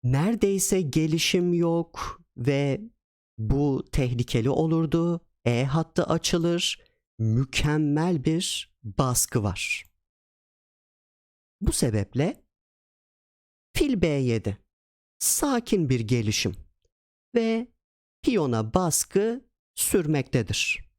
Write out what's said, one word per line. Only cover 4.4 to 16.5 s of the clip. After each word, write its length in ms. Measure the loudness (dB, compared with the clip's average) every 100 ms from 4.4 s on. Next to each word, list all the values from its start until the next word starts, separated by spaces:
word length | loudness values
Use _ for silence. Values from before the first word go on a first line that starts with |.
| 0
olurdu. 720 | 2 2 2 2 0 0 -2 _ _
E 200 | -2 0
hattı 400 | 0 0 -2 -2
açılır. 800 | 0 0 0 0 0 0 -2 -6 _ _ _ _
Mükemmel 1040 | 0 0 0 -2 0 2 2 0 0 0
bir 500 | 0 -2 -2 -6 -10 _
baskı 600 | -14 -2 0 0 0 0
var. 420 | -2 -4 -6 -6 -8 _ _ _ _ _ _ _ _ _ _ _ _ _ _ _ _ _
Bu 120 | -2
sebeple 720 | 0 0 0 -2 -2 -2 -4 _ _ _ _ _ _ _ _ _ _ _ _ _ -2
fil 260 | 0 2
B 40 | 0
yedi. 520 | 0 0 0 -2 -8 _ _ _ _ _ _
Sakin 720 | -2 0 0 -2 0 0 2
bir 120 | 0
gelişim. 560 | 0 0 0 -2 -4